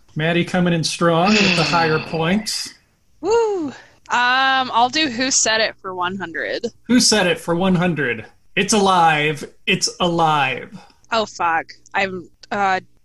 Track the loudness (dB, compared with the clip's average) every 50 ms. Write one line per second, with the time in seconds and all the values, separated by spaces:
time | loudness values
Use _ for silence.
0 | _ _ -6 -2 -2 0 0 0 0 0 0 0 2 2 0 0 -2 -4 -2 0
1 | 2 2 4 4 4 4 4 4 2 2 2 0 0 0 2 2 2 2 0 -2
2 | -4 -4 -4 -2 0 0 0 0 -2 -4 -6 -6 -8 -10 -14 _ _ _ _ _
3 | _ _ _ -8 -2 0 2 2 2 0 -2 -4 -4 -6 -8 -12 -20 -20 _ _
4 | _ -4 -2 0 2 2 2 2 2 2 2 0 -2 0 2 2 2 2 2 -2
5 | -2 -2 -2 -2 -2 0 0 0 0 0 0 0 0 -2 -4 _ -12 -10 -6 -4
6 | -4 -4 -4 -6 -8 -8 -8 -8 -6 -6 -6 -6 -6 -8 _ _ -2 2 2 4
7 | 4 4 4 4 2 0 0 -2 -2 -2 -2 0 2 2 2 2 2 0 0 -2
8 | -2 -4 -4 -6 -10 -16 _ _ _ -6 -4 -2 0 2 2 2 4 4 4 4
9 | 4 4 4 2 0 -2 -2 -4 -10 -14 -16 -10 -4 -2 -2 -2 -2 -6 -4 -2
10 | -2 0 2 2 2 2 2 2 0 0 -2 -6 -10 -14 -18 -20 -20 -20 _ _
11 | _ -4 -2 -2 -2 -4 -4 -4 -2 -2 -2 -2 -4 -6 -16 -20 -18 -6 -4 -4
12 | -4 -2 -4 -10 -14 -16 _ _ -12 -8 -4 -2 0 0 0 -2 -4 _ _ _